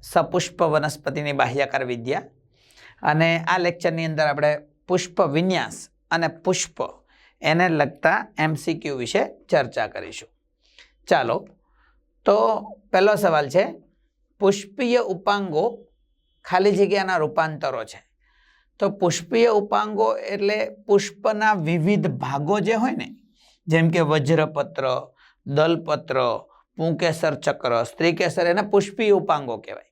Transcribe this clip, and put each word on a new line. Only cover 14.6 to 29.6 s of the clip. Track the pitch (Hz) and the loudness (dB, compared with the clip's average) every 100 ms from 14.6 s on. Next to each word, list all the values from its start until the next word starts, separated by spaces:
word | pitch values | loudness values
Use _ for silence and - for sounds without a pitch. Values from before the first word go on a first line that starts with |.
| - - 247 240 233 | -4 -6 0 0 0
ઉપાંગો | 180 - 202 190 151 208 233 - _ _ _ _ _ | -4 -2 -2 -2 -2 -2 -4 -20 _ _ _ _ _
ખાલી | - 180 196 190 | 0 4 4 4
જગ્યાના | 196 196 185 180 | 2 2 0 0
રૂપાંતરો | 151 - 160 151 151 127 | 0 0 -2 -2 -6 -6
છે. | 110 - _ _ _ _ _ _ _ _ | -10 -16 _ _ _ _ _ _ _ _
તો | 196 | -4
પુષ્પીય | 202 180 - - 226 233 214 | 0 0 0 -2 4 4 4
ઉપાંગો | 208 202 208 214 220 - - | 2 -2 -2 0 0 0 -4
એટલે | 202 202 214 - - - | -2 -2 0 -4 -8 2
પુષ્પના | 202 196 - 220 214 214 | 2 2 -4 -4 0 2
વિવિધ | 202 156 170 156 208 202 127 131 | 2 0 0 2 2 0 -2 -4
ભાગો | 139 147 208 | -4 -2 0
જે | 208 | 0
હોય | 226 247 269 | 0 0 -4
ને, | - - _ _ _ _ - | -10 -16 _ _ _ _ 0
જેમ | 160 165 | 4 4
કે | 170 | 4
વજ્રપત્ર, | 156 156 135 160 156 151 139 - 131 127 - _ _ _ - | 2 2 2 2 2 -2 -6 -4 -2 -4 -6 _ _ _ -4
દલપત્ર, | 139 160 165 165 151 - 131 123 110 - _ _ - | 0 2 0 -2 -6 -2 -2 0 -2 -8 _ _ -6
પુંકેસર | 160 165 170 160 160 139 | -4 -2 -2 0 -2 -2
ચક્ર, | - 139 127 117 120 | -4 -2 0 0 -2
સ્ત્રીકેસર, | - 170 165 175 165 170 | 0 0 2 -2 0 0
એને | 180 208 | 0 2
પુષ્પીય | 202 196 - 220 202 | 2 0 -2 2 2
ઉપાંગો | 160 156 131 110 | 2 -2 -2 -10